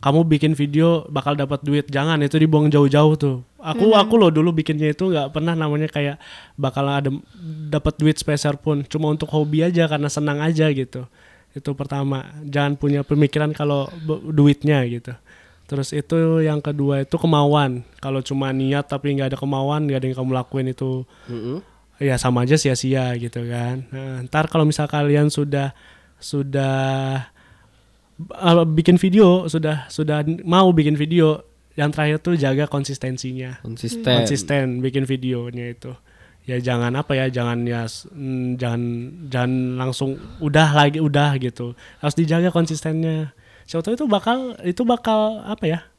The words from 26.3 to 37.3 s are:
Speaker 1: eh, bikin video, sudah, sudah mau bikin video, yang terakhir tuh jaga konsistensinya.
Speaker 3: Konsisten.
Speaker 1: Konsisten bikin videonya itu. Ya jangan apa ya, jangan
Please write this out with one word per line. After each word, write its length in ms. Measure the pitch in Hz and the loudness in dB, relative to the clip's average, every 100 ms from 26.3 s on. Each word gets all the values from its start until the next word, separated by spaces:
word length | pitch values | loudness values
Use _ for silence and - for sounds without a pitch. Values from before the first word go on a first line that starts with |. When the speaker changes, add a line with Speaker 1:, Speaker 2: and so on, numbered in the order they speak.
| 143 139 139 135 135 135 135 135 135 123 _ _ _ _ _ _ _ _ _ | -6 -4 -2 -2 -2 -2 -2 -4 -6 -8 _ _ _ _ _ _ _ _ _
Speaker 1:
eh, 460 | 165 - 185 170 165 | -16 -2 4 4 4
bikin 280 | 156 160 175 | 2 4 4
video, 500 | 190 190 196 180 170 | 6 6 8 6 2
sudah, 400 | 160 156 151 - | -2 -2 -4 -6
sudah 360 | - 151 151 147 170 | -6 -2 0 -2 -4
mau 280 | 170 175 185 | 2 4 6
bikin 240 | 170 151 | 6 4
video, 520 | 151 151 170 160 151 - _ _ | 2 2 4 4 2 -6 _ _
yang 160 | - 147 | -4 -2
terakhir 300 | 147 151 151 | 0 0 0
tuh 140 | 175 | 0
jaga 320 | 170 139 135 147 | 0 2 0 0
konsistensinya. 920 | 143 139 135 135 127 131 127 127 123 | -2 -4 -6 -6 -8 -8 -10 -12 -12
Speaker 3:
Konsisten. 500 | - 117 117 233 131 123 | -14 -8 -8 -4 0 2
Speaker 1:
Konsisten 480 | 113 139 92 143 131 123 | 2 -2 -2 -2 0 -2
bikin 220 | 131 135 | -2 -2
videonya 680 | 131 135 127 123 120 120 120 | -2 -4 -4 -6 -6 -10 -12
itu. 240 | 120 127 123 _ _ - _ | -12 -16 -18 _ _ -20 _
Ya 160 | - 123 | -6 -4
jangan 340 | 123 120 120 | -2 0 0
apa 200 | 131 151 | -2 -2
ya, 140 | 135 | -2
jangan 340 | 131 | -2